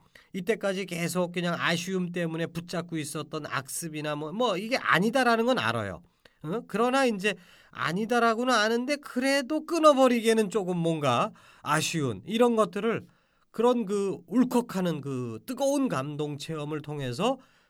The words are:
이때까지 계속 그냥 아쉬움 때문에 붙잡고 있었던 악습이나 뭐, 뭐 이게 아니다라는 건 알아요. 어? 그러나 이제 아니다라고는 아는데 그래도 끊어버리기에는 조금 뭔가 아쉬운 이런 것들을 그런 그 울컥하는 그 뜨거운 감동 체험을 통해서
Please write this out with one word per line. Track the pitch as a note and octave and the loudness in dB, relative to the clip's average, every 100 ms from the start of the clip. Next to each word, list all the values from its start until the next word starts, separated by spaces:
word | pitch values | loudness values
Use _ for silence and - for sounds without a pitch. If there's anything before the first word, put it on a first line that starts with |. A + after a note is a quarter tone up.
| _ - _ | _ -20 _
이때까지 | G3 F#3 G#3 G3+ F#3+ F#3+ | -6 -2 -2 -2 -4 -6
계속 | E3+ E3+ F3 F3 | -4 -2 0 -2
그냥 | F3 F3 D3+ | -2 -2 0
아쉬움 | C#3+ E3+ F3 F#3 F3 | 0 0 -2 -4 -4
때문에 | F3 E3+ D#3+ E3 | -4 -4 -4 -6
붙잡고 | E3+ E3+ F3+ E3+ E3 | -8 -8 -8 -6 -6
있었던 | C#3+ D#3 C#3+ D#3 D3 | -6 -8 -8 -10 -6
악습이나 | C3 - - E3+ D3+ D3+ | -6 -6 -8 -8 -6 -4
뭐, | D3 D3+ | -4 -6
뭐 | G3+ A#3+ F3+ | 0 0 0
이게 | A3 B3 | -2 -2
아니다라는 | G#2+ D#3 A3 C4+ A#3+ A3+ A#3+ | 2 2 4 2 4 2 2
건 | A3 | 2
알아요. | A2+ A#2 G2+ E2 - _ - _ | 0 -2 -4 -8 -16 _ -20 _
어? | D3+ A3+ - | -8 -8 -4
그러나 | G3 B3 C4+ B3+ | -2 2 2 2
이제 | G3+ G#3 F#3 - - _ | 0 -2 -4 -10 -20 _
아니다라고는 | - C3+ F3+ A3 A#3+ A#3 A3 B3+ | -6 -4 -2 0 2 4 2 2
아는데 | A3+ A3 A#3 B3+ D4 | 2 4 0 0 -4
그래도 | - B3 C4+ C#4 B3+ D#4 D#4 | -4 0 2 2 0 -4 -2
끊어버리기에는 | E4 D#4 C4 C4 A#3+ A3+ A3 G#3 | 6 6 8 6 6 4 2 2
조금 | A3 F3+ F3 | 0 -2 0
뭔가 | E3 D#3+ C#3 B2 G#3+ - - - | 0 2 2 2 0 -4 -20 -10
아쉬운 | C3+ D#3 - E3+ C3 F#2+ | 0 0 0 -2 -2 -4
이런 | D#3+ A3 A#3+ | -4 2 4
것들을 | A3 G#3 G3+ A3+ D3+ - _ _ _ _ | 4 2 0 -2 -2 -6 _ _ _ _
그런 | - A#3+ A#3+ | 0 2 2
그 | F#3+ G3+ G3 - - | 0 -2 -2 -6 -2
울컥하는 | A#3 B3+ A#3+ A#3 F#3 F3+ D3+ | 2 2 2 0 -2 -2 -2
그 | C#3 B2+ A#2+ A2+ | -4 -6 -6 -8
뜨거운 | - B3+ C#4 C#4+ B3+ | -10 -2 0 2 0
감동 | C#3+ C#3+ D3 D3 D3 | -2 -4 -6 -6 -6
체험을 | - D#3 D3 D#3 | -8 -8 -6 -8
통해서 | D3 D3 B2+ A#2+ A#3 C4+ - _ | -8 -6 -6 0 0 -2 -8 _